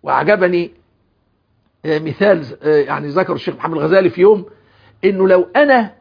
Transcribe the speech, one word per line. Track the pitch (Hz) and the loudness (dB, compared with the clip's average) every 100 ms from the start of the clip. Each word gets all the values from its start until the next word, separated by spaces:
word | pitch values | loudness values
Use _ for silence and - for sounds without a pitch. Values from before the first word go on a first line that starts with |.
وعجبني، | 147 135 151 208 180 175 170 _ _ _ _ _ _ _ _ _ _ _ 156 | -4 -2 0 0 0 -2 -6 _ _ _ _ _ _ _ _ _ _ _ -6
آه، | 151 | -4
مثال، | 160 - 202 180 131 - | -4 -2 0 0 -2 -6
آه، | 151 151 | 0 0
يعني | 139 143 147 | 0 -6 -4
ذكر | 151 185 | -4 -4
الشيخ | 151 - - | -4 -8 -8
محمد | 165 160 | -8 -4
الغزالي | 156 190 190 | 0 2 0
في | - | 2
يوم، | 190 208 - - _ _ _ _ 190 | 2 2 -2 -20 _ _ _ _ -2
إنه | 190 190 | 0 2
لو | 185 180 262 | 2 2 0
أنا | 294 262 208 _ | 2 2 0 _